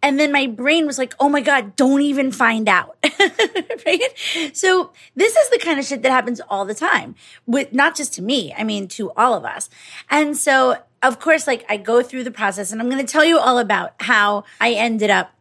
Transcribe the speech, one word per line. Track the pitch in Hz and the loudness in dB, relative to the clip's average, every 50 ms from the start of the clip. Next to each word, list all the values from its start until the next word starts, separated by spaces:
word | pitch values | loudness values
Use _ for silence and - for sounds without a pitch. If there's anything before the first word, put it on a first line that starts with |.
| - | 0
And | 285 277 277 | 0 2 2
then | 302 294 | 0 2
my | 285 277 269 269 | 2 0 -2 -2
brain | 220 208 247 277 311 330 320 | -6 -4 -2 0 0 2 0
was | 294 269 247 | -2 -2 -4
like, | 254 247 - _ | -6 -6 -2 _
"Oh | 269 285 | 0 2
my | 285 294 | 2 2
God, | 262 294 285 269 233 202 190 | 2 2 2 2 0 -2 -2
don't | - 277 254 277 277 | 0 2 4 4 4
even | 285 285 277 269 277 262 | 2 2 0 0 -2 -2
find | - - 247 226 226 226 220 208 | 0 2 2 2 2 2 2 2
out." | 196 180 - - - _ - | 2 2 2 -2 -10 _ -4
<laughs> | 302 - - 403 349 - - 453 - - 381 320 - - - - | -4 2 2 0 0 2 0 -2 0 0 -6 -6 -6 -10 -6 -2
Right? | - 349 349 466 523 - - - - - 330 330 294 269 | -2 0 0 0 -4 -6 -6 -10 -8 -6 -6 -6 -8 -8
So | - - 381 370 370 349 - _ _ - _ _ | -2 0 2 2 2 0 -2 _ _ -20 _ _
this | - 349 453 440 | 0 0 2 4
is | 640 605 494 | 4 2 4
the | 480 480 | 2 0
kind | - 330 320 277 | 0 0 -2 -2
of | 277 | -2
shit | - 277 247 | -4 -6 -2
that | - 262 | 0 2
happens | 262 254 247 240 247 - - - | 2 2 0 -2 -6 -8 -8 -8
all | - 196 196 | -6 -6 -4
the | 190 214 | -6 -6
time | - 302 359 381 - - - - _ - - - - _ | -4 -2 -2 -2 -2 -4 -8 -18 _ -20 -20 -20 -20 _
with, | - 233 277 269 - | -2 -2 -2 -2 -2
not | 208 254 277 320 330 | 0 2 2 2 2
just | - 294 - - | -2 -8 -8 -8
to | - | -8
me, | - 208 277 277 196 143 - - | -6 -4 -2 -2 -4 -6 -8 -8
I | 220 | -6
mean, | 220 214 202 196 180 | -4 -4 -6 -6 -10
to | - - 220 180 | -10 -10 -10 -8
all | - - 220 254 233 | -2 0 0 2 2
of | 185 127 | 0 -4
us. | 117 104 - - - _ - - - - - - _ | -8 -10 -10 -12 -14 _ -20 -20 -20 -20 -20 -8 _
And | - 294 302 294 294 | 0 0 0 0 -2
so, | 277 - 302 269 262 262 254 240 - - _ _ _ | -2 0 2 4 4 4 2 0 -2 -6 _ _ _
of | - 254 247 - | 0 0 0 0
course, | - 311 320 320 - - | 2 2 2 2 2 -2
like, | 262 233 - - | -4 -4 -2 -6
I | 214 208 | -8 -6
go | 196 214 226 240 254 | -2 0 2 2 2
through | 247 - 262 254 | 0 -6 -8 -8
the | 254 | -8
process, | 233 - 214 202 190 190 208 196 | -6 -4 -4 -4 -2 -4 -8 -8
and | 208 220 | -6 -6
I'm | 226 247 | -4 -4
gonna | 254 269 277 | -2 -2 -4
tell | - - 302 311 | -2 2 4 4
you | 330 339 311 | 6 6 4
all | - 247 254 247 | 4 4 4 2
about | 247 196 214 185 175 165 _ _ | 2 0 0 -2 -2 -6 _ _
how | - - 240 214 208 208 208 202 202 - - - | -2 0 2 2 4 2 0 -2 -4 -8 -6 -2
I | 220 233 240 | 0 0 0
ended | 208 220 240 226 220 208 208 | 0 -2 -2 -2 -2 0 2
up | 202 185 180 - _ _ | 2 2 0 -4 _ _